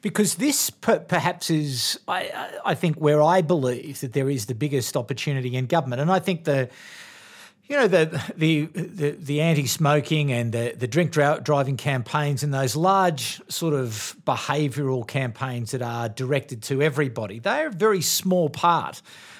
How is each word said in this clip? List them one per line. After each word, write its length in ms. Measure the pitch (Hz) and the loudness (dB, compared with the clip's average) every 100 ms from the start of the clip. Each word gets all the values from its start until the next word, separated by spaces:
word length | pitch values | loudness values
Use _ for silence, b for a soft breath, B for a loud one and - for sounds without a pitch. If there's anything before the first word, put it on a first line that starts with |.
Because 340 | 202 208 208 - | -4 0 0 2
this 340 | 277 277 - | 0 0 -2
per-, 300 | - - 202 | -2 2 2
perhaps 500 | - 175 160 175 - | 2 0 0 -2 0
is, 500 | 160 147 123 - - - | 0 0 -2 -4 -4 -4
I, 180 | 180 190 | -4 -4
I, 240 | - - - 220 | -8 -10 -6 -2
I 100 | 165 | 0
think, 220 | 175 151 | 0 2
where 240 | 151 151 | 4 6
I 180 | 151 151 | 6 6
believe 600 | 139 175 127 123 147 135 | 4 2 2 -2 -6 -10
that 120 | 131 | -4
there 160 | 143 135 | -2 0
is 160 | 139 104 | -2 -4
the 80 | |
biggest 420 | 113 147 139 120 139 | -4 -2 -2 -2 -4
opportunity 600 | 117 131 - 135 123 127 | -4 -4 -4 -2 -2 -2
in 100 | 127 | 0
government. 360 | 170 131 123 | 0 0 0
And 100 | 156 | 2
I 80 | 185 | 2
think 240 | 185 175 | 0 -2
the, 260 | 165 139 123 B B B B B B B B B - | 0 0 0 B B B B B B B B B -4
you 100 | 285 | 2
know, 100 | 226 | 4
the, 340 | 175 160 160 - - | 4 4 -2 -6 0
the, 280 | 160 156 156 | 2 2 0
the, 460 | - 180 196 147 | -6 -8 -2 -4
the 300 | - 147 147 | -4 -4 0
anti-smoking 920 | 165 156 127 - 147 151 - 156 143 | 2 2 0 2 4 4 2 0 2
and 200 | 120 117 | 0 0
the, 240 | 117 117 - | -2 -4 -4
the 100 | 123 | -2
drink 240 | 147 175 | 0 2
dri-, 280 | 151 143 151 | 2 2 2
driving 360 | 127 143 135 131 | 0 0 0 -2
campaigns 640 | 147 131 113 151 147 135 | -2 -2 -2 -2 0 -2
and 100 | 147 | -2
those 220 | 135 135 147 | 0 0 2
large 640 | 180 196 185 143 117 - - | 2 4 4 0 -6 -10 -10
sort 240 | - 165 | -4 0
of 420 | 143 123 107 - - | 0 -2 -6 -10 -6
behavioural 840 | - 123 - 147 147 127 135 131 110 | -4 -2 0 0 0 -2 -2 -2 -4
campaigns 640 | 135 127 110 131 123 113 | -4 -4 -4 -6 -6 -6
that 100 | 127 | -4
are 280 | 120 117 117 | -4 -4 -6
directed 520 | 110 127 139 - 117 | -4 -2 -2 -2 -10
to 180 | - 135 | -4 0
everybody, 580 | 156 135 139 117 104 110 | 2 2 -2 -2 -8 -4
they're 280 | 180 269 311 | -2 -2 -2
a 40 | |
very 300 | 180 214 196 | 2 2 2
small 480 | - - 185 180 156 | 0 0 2 2 2
part 520 | - 175 160 69 - - B B B | 2 2 2 0 -10 -18 B B B